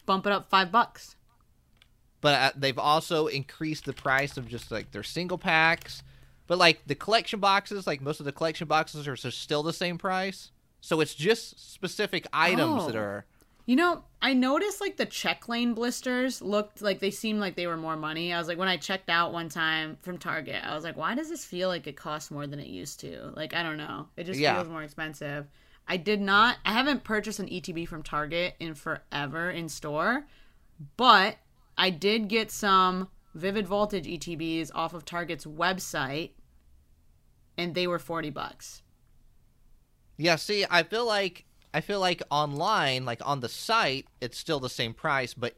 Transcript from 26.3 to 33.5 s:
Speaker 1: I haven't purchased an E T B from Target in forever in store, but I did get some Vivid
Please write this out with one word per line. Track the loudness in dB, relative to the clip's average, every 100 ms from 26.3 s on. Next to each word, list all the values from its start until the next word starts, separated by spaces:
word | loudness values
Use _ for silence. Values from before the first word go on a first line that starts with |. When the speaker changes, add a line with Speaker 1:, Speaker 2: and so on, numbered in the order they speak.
| 6 6 4 0
Speaker 1:
I |
haven't | 2 2 2
purchased | 0 -2 -2 -6
an | -6
E | -8
T | -6
B | -6 -6
from | -8
Target | -4 -4 -2 -2 -2 -4
in | -10
forever | -8 -6 -6 -6 -6 -4 -4 -4
in | -4 -6
store, | -8 -6 -2 0 0 -4 -20 -20 _ _ -20 -10 4
but | 8 10 8 0 _ _ _ 2
I | 2
did | 4 2 2 2
get | 0 0
some | 0 6 6 6 2 -4 -12 _ -6
Vivid | -2